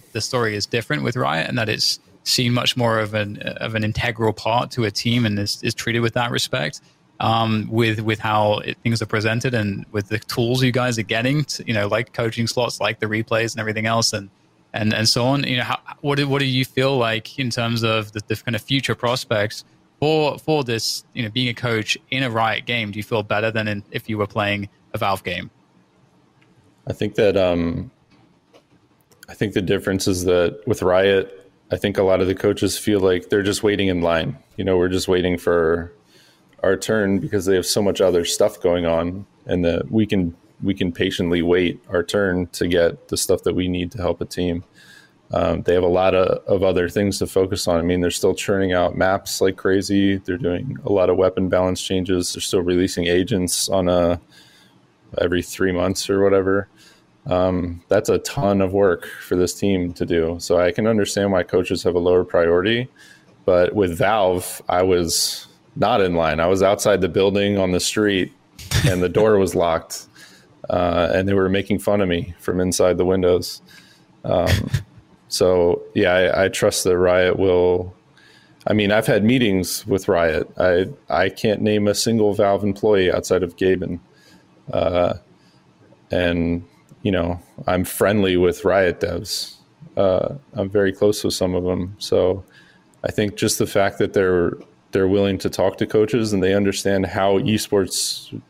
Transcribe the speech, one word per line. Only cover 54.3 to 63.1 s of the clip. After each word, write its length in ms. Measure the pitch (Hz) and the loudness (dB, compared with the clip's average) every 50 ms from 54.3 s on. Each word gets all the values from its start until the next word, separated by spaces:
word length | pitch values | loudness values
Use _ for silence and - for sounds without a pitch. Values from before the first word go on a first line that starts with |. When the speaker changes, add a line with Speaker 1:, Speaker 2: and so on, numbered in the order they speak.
| - - - - _ _ _ _ _ _ _ _ _ _ _ _ - - | -20 -20 -20 -20 _ _ _ _ _ _ _ _ _ _ _ _ -4 -2
Speaker 2:
every 220 | 85 87 87 87 85 | -2 0 0 -2 -2
three 300 | - - - 95 95 90 | -4 -4 -2 -2 0 0
months 360 | 87 87 92 95 - - - | 0 -2 -2 -2 -4 -4 -2
or 160 | 98 98 98 | 0 2 2
whatever. 420 | 98 98 98 95 95 95 101 98 - _ _ - - - _ _ _ _ _ - | 4 4 4 2 2 0 0 -2 -4 _ _ -20 -20 -20 _ _ _ _ _ -6
Um, 560 | - 90 90 92 92 90 87 87 87 85 87 - - | -2 0 0 2 2 0 0 -2 -4 -8 -8 -4 0
that's 200 | 95 104 - - | 0 0 2 2
a 80 | 98 87 | 0 0
ton 420 | - - - 139 117 101 101 98 95 | -2 -4 -6 -2 0 0 2 2 0
of 100 | 90 92 | 0 2
work 340 | 101 101 95 85 - - - - - | 2 2 2 2 0 -4 -10 -16 -16
for 160 | - - 98 | -8 -2 0
this 160 | 90 90 85 - | 0 0 0 -2
team 400 | - - 101 98 90 90 87 82 | -2 -2 0 0 0 -2 -4 -6
to 120 | - 87 | -6 -4
do. 320 | 80 90 82 80 82 87 85 | -2 0 0 0 0 -2 -4
So 180 | - - 90 87 | -2 0 2 2
I 140 | 90 87 87 | 2 2 2
can 140 | - 107 | 0 0
understand 440 | 110 113 104 101 - - 101 98 101 | 2 2 2 0 -2 0 0 0 2
why 120 | 95 92 90 | 2 0 0
coaches 400 | - - 101 90 - 98 82 - | 0 0 0 0 0 -2 -2 0
have 120 | 92 85 | 0 0
a 40 | 90 | 2
lower 260 | 87 90 90 90 90 | 2 4 4 2 2
priority. 640 | - - 87 85 85 85 90 90 107 117 117 127 131 _ _ - - | 2 2 2 2 4 4 2 2 2 0 -2 -2 -6 _ _ -20 -20